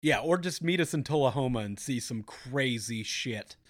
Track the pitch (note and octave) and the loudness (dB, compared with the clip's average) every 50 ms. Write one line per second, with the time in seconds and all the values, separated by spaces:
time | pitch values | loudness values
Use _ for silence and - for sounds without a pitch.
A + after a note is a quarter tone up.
0 | - D3+ C#3 G#2 A#2+ D#3+ F3 F#3 E3+ F#3 E3 - E3 E3 F3 F3+ E3 - - D#3 | 4 4 4 4 4 4 2 4 2 -2 -4 -2 0 0 2 2 2 2 2 -2
1 | C3+ - D3 D3+ C#3 C3 A2 C#3+ C3+ B2+ B2 A#2 G#2 G2+ G2+ - - - C3+ A#2+ | 0 2 2 4 4 4 4 2 0 2 0 0 -2 -4 -6 -8 -4 -4 -4 -4
2 | - - A#2+ A2+ G#2 - - - - B2+ B2+ C#3 C3+ C3 A#2+ A2+ G2+ A2+ A#2 A2+ | -2 -4 -6 -6 -8 -10 -14 -16 -12 -4 0 0 2 2 0 -2 -4 -4 -6 -6
3 | A2 - - - - C3+ A2+ G#2 - - - _ _ _ | -4 -4 -4 -4 -4 -4 -4 -6 -8 -12 -18 _ _ _